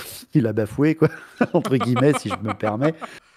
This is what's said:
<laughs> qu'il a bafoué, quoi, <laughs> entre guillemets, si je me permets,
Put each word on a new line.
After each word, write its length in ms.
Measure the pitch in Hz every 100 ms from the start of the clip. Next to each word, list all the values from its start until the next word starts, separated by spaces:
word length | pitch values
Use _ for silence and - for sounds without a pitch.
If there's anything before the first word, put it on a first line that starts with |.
| -
<laughs> 200 | - -
qu'il 140 | 156 110
a 60 |
bafoué, 420 | 107 107 - 151
quoi, 140 | 156 151 - - -
<laughs> 120 | -
entre 240 | - - 131
guillemets, 360 | 117 123 143 139
si 100 | 107
je 80 | 95
me 180 | 107
permets, 400 | 101 107 110 147 160 - - _